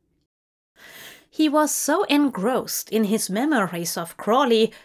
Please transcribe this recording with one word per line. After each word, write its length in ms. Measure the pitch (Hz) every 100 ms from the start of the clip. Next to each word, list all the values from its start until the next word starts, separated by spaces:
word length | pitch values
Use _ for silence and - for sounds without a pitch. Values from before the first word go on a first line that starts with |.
| _ _ _ _ _ _ _ _ - - - - _
He 200 | - 311
was 260 | 302 302 -
so 280 | - 330
engrossed 840 | 415 294 285 - 208 247 - - -
in 160 | 220 208
his 240 | 220 -
memories 680 | 185 302 262 185 175 170 -
of 180 | 170 -
Crawley 560 | - 247 269 226 220 -